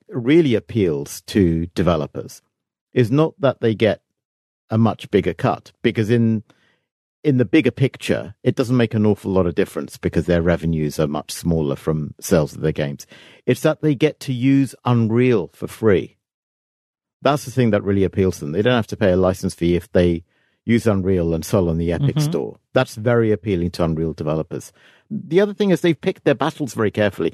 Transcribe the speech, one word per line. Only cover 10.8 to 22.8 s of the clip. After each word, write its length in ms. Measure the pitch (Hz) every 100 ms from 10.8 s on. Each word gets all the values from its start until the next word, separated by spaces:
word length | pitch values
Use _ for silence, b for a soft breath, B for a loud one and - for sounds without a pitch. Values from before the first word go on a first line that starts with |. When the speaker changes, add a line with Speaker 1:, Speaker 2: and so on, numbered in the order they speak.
| 73 76
Speaker 1:
are 80 | 76
much 240 | 73 -
smaller 420 | - 87 82 71
from 400 | 67 - 78 73 -
sales 340 | - 85 71
of 60 | -
their 100 | 78
games. 340 | 76 71 69 - B B B -
It's 160 | 127
that 200 | 156 151
they 140 | 156 135
get 240 | 151 -
to 120 | -
use 440 | 123 131 139 131 -
Unreal 640 | 123 117 113 117 127 110 78
for 140 | _ 95
free. 500 | - 110 87 - _ _ _ _ _ _ _ _ _ _ _
That's 240 | 131 143
the 60 | -
thing 200 | 131 117
that 120 | 101
really 220 | 98 98
appeals 340 | 92 104 92 -
to 60 |
them. 80 | 73
They 100 | 85
don't 120 | 117 123
have 100 | 104
to 80 | 98
pay 140 | 101
a 60 | 90
license 380 | 92 92 95
fee 200 | - 85
if 160 | 87 -
they 320 | 92 87 82 - _ _ _
use 220 | - 117 117
Unreal 480 | 98 92 92 82
and 100 | 82
sell 240 | 80 104 85
on 100 | 82
the 140 | 85
Epic 240 | 82 139 151
Speaker 2:
Mm-hmm. 140 | 151
Speaker 1:
Store. 280 | 80 58 - _
That's 200 | 131